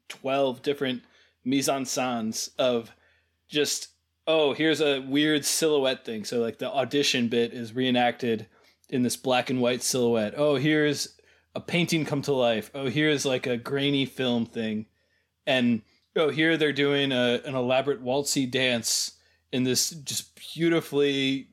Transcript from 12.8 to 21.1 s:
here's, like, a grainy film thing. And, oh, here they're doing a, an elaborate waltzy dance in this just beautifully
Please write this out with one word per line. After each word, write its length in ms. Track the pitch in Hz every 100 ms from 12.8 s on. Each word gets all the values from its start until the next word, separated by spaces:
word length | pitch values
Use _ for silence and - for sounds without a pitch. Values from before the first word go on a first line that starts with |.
| 135
here's, 380 | 110 151 139 139
like, 220 | 127 131
a 100 | 120
grainy 480 | 117 139 139 139 131
film 400 | - 127 120 113
thing. 400 | 117 110 107 107 _ _ _ _ _ -
And, 360 | 131 120 113 - _ _ 185
oh, 140 | 151
here 260 | 131 160 160
they're 160 | 151
doing 400 | 139 143 143 139
a, 300 | 123 123 120
an 120 | 143 131
elaborate 480 | 123 127 135 123
waltzy 460 | 123 139 143 143 127
dance 640 | 127 127 117 - - - - _ _ _
in 120 | 127
this 260 | 127 120 -
just 460 | 165 135 - - - -
beautifully 960 | 156 170 165 - 143 143